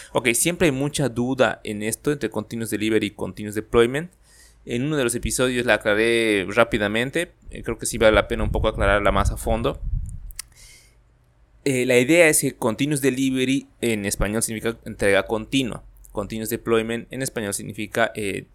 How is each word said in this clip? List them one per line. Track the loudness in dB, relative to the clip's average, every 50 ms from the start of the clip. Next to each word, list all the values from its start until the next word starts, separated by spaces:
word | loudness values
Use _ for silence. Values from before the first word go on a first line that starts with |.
| -10 -4 -4
Ok, | -2 0 0 0
siempre | 2 0 0 0 2 2 2
hay |
mucha | 2 2 -2 -2 -2 -2 -2 -2
duda | -2 -2 -2 0 2 2 2 2 0 -2 -8
en | -8 -6 -4 -4
esto | -4 -6 -4 -4 -4
entre | -4 -2 -4 -6
continuous | -4 -6 -8 -6 -8 -8 -6 -4
delivery | -4 -2 0 2 2 2 0 0
y |
continuous | -4 -6 -10 -10 -8 -10 -10 -8 -6
deployment. | -8 -4 0 4 4 4 4 2 -4 -6 -8 _ _ _ _ -20 -20 -20 -20 _ _ -10
En | -6 -4 -4 -2
uno | -2 0 0
de | 0
los | 0 0
episodios | -2 -4 -4 -2 0 0 0 0 2 4 4
la | 4
aclaré | 4 4 2 2 4 4 4 4 2 4 2 2 2 0 0
rápidamente, | 2 2 2 4 2 0 0 0 0 0 -2 -2 -2 -4 -4 -4 -8 _ -20 -16
eh, | -16 -12
creo | -8 -8 -8 -6
que | -6
sí | -6 0 4
vale | 6 6 6
la | 6 4 2
pena | 0 -2 -2
un | -2
poco | 0 0 0 0
aclararla | 0 2 2 2 4 4 4 2
más | 2 2 2 0
a | -2 -4
fondo. | -2 -2 -2 0 0 -2 -4 -4 -6 -4 -4 -4 -4 -6 -10 -12 -12 -14 -16 -16 -18 _ -20 -20 -20 -20 -20 -20 _ _ _ _ _ _ _ _ _ _ _ _ _ _ _ _ -4
Eh, | -2 0 0 2
la | 4 4 4
idea | 6 6 6 6 6 6
es | 4 2
que | 0 -2 -2
continuous | 0 -2 -2 0 0 0 -2 0 0
delivery | 2 0 0 2 0 0 0 0 0 0 0 -2 -2 -6 _ -4
en | -2 -2 0 0 -2
español | -2 -2 -2 -2 0 0 -2
significa | -2 -4 -4 -4 -4 -4 -6 -6 -10
entrega | -12 -6 0 2 2 4 2 2 0
continua. | -2 -4 -4 -2 -2 -2 -2 -2 -6 -10 -14 -20 -20 -20 -20 -12
Continuous | -8 -8 -8 -6 -6 -8 -6 -6
deployment | -6 -6 -2 0 0 0 0 -2 -6 -8 -8 -10
en | -10 -8
español | -8 -6 -6 -6 -6 -6 -6
significa, | -8 -8 -10 -10 -10 -10 -6 -2 -2 -2 -2 -2
eh, | -4 -6 -6 -6 -8 -10 -14 _